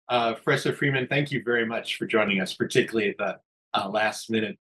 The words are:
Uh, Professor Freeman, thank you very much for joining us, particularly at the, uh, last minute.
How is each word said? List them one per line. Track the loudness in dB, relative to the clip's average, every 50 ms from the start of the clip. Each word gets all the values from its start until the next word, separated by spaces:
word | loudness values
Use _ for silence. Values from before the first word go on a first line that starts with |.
| _ 0
Uh, | 0 2 2 0 -2
Professor | -2 0 0 2 2 2 0 0
Freeman, | 0 0 0 2 0 0
thank | 0 0 0 0 0
you | -2 -4 0
very | 0 0 2 0
much | 0 -2 -4 -4 -6 -6
for | -6 -2
joining | 0 2 2 2 2 2 0
us, | 0 -2 -2
particularly | -4 -2 2 2 2 2 2 0 0 0 0
at | -2
the, | -2 -4 -4 -4 -6 _ _ _ _ _ _ -4 -4
uh, | -2
last | 0 0 0 0 0 -2 -4 -6 -2
minute. | -2 -2 -2 -2 -6 _ _ _